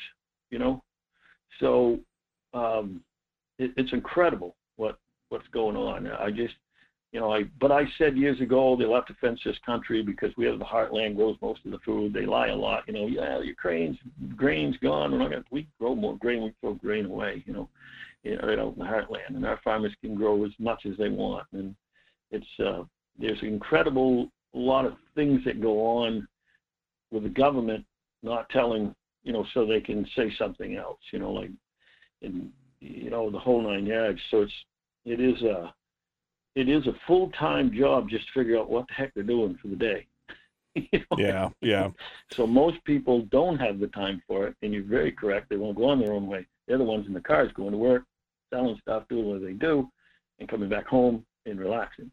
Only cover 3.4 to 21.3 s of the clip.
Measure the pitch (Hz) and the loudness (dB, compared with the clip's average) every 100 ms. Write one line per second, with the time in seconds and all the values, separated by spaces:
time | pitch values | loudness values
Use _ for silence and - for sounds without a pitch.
3.4 | _ - 127 131 131 123 - 175 170 107 | _ -6 -4 -2 -2 -2 -2 2 2 2
4.4 | 90 - _ - 110 - _ _ - 117 | -8 -14 _ -6 -6 -6 _ _ -10 -10
5.4 | - 120 110 104 113 95 101 110 104 107 | -6 -2 0 0 -4 -4 -6 -4 -4 -2
6.4 | 120 - _ _ _ _ _ - 110 107 | -4 -6 _ _ _ _ _ -4 0 0
7.4 | 101 - 139 143 143 - 156 135 143 131 | -2 2 4 6 4 2 2 4 2 2
8.4 | 120 131 131 127 110 123 - 107 123 123 | 4 6 6 4 4 2 0 -2 -2 -2
9.4 | - - - 117 - 113 104 98 104 120 | -6 -6 -4 -4 -2 -2 -2 -2 -4 0
10.4 | 120 107 104 113 110 107 110 104 110 104 | -2 -2 -2 0 0 0 0 2 2 2
11.4 | 107 110 - 98 - 107 104 104 104 117 | -6 -6 -10 -8 -2 -2 0 -2 0 2
12.4 | 117 107 107 107 - 107 107 147 - 65 | 2 0 -2 -2 -4 -4 -4 -2 -2 -4
13.4 | - - - - - - - - 131 120 | -6 -6 -2 -2 -2 -4 -12 -12 -10 -2
14.4 | - 156 147 131 - 151 147 131 131 135 | 0 2 -2 0 0 2 0 0 0 -4
15.4 | - 143 156 - 117 127 104 107 120 120 | -6 -8 -8 -4 -2 -2 -4 -2 -2 -2
16.4 | 110 - 110 101 101 107 101 101 104 104 | -4 -6 -8 -6 -2 -2 -2 -4 -6 -6
17.4 | - 104 - _ - - - - - 107 | -10 -10 -10 _ -20 -20 -20 -12 -6 -4
18.4 | 110 107 110 - 107 110 - 110 - 107 | 0 0 -2 -6 -4 -4 -4 -8 -8 -6
19.4 | 110 110 - 110 107 104 110 101 107 104 | -4 -2 -2 0 -2 -4 -8 0 2 2
20.4 | 104 - 113 110 104 98 104 101 101 | 0 -2 -4 -4 -6 -2 -2 -2 -4